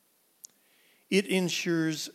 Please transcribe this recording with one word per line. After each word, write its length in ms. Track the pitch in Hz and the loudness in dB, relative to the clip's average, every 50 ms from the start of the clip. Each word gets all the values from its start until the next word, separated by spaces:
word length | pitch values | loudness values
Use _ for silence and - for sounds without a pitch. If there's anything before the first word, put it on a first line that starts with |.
| _ _ _ _ _ _ _ _ - - _ _ _ _ _ _ _ _ _ _ _ - | _ _ _ _ _ _ _ _ -20 -20 _ _ _ _ _ _ _ _ _ _ _ 0
It 180 | 190 185 180 | 2 2 2
ensures 840 | - 190 185 185 170 - - - 180 170 165 160 160 156 147 - - - | 2 2 0 0 0 -2 -4 -2 0 0 0 0 0 -2 -4 -6 -10 -12